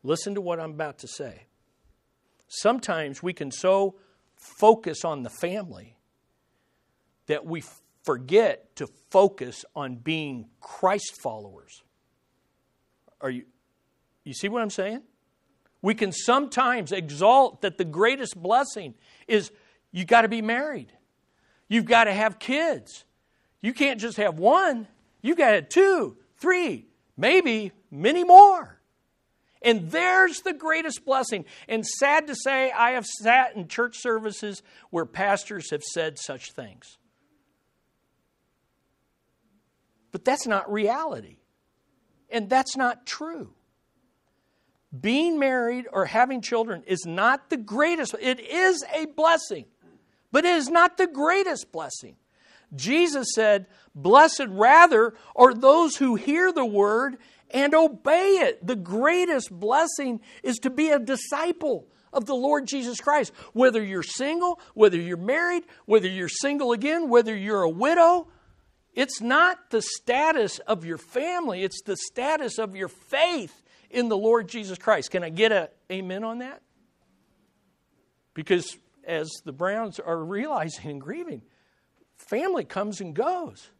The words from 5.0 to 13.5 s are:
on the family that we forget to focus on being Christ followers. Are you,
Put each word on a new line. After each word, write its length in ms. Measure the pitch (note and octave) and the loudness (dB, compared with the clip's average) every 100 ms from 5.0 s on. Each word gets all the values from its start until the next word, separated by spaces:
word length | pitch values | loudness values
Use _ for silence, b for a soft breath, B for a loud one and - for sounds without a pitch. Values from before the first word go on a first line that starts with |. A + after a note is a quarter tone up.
on 200 | E3+ D3 | -8 -8
the 80 | A#2+ | -10
family 680 | - E3+ G3+ F3+ G2+ A2+ _ _ _ _ _ _ _ _ _ _ _ _ _ - | -8 -8 -8 -10 -18 -20 _ _ _ _ _ _ _ _ _ _ _ _ _ -6
that 180 | D3+ | -6
we 200 | D#3+ E3 - - _ _ | -6 -12 -12 -20 _ _
forget 720 | - C3 B2+ F#3+ A3 - _ - | -6 -6 2 2 2 -2 _ -14
to 100 | C#3+ _ _ | -14 _ _
focus 560 | F#3+ G3 G3 B2+ - - - | 4 4 2 -14 -14 -16 -12
on 200 | C#3 B2 | -10 -10
being 520 | C3 D#3+ D3+ B2+ G#2+ _ | -6 -6 -6 -10 -14 _
Christ 580 | - - F#3+ G3+ - - | -20 -2 0 0 -6 -12
followers. 580 | C3+ A2 G2+ F#2+ _ - _ _ _ _ _ _ _ _ _ _ _ _ _ _ | -12 -12 -18 -20 _ -20 _ _ _ _ _ _ _ _ _ _ _ _ _ _
Are 120 | C3+ | -10
you, 140 | B2 - | -10 -14